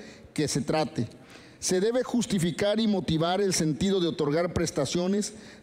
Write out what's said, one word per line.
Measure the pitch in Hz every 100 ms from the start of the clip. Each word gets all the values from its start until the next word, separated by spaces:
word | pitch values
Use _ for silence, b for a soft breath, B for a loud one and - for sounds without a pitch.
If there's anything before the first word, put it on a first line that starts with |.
| B B B
que | - 143
se | 143
trate. | 117 156 156 - 117 - B B B B
Se | - 185
debe | 214 247
justificar | 240 240 - 196 170 139 202 214
y | 226
motivar | 190 143 160 165 185
el | 202
sentido | - 160 147 190 190
de | 170
otorgar | 127 147 156 175
prestaciones | 180 160 - 135 170 180 202 208 - B B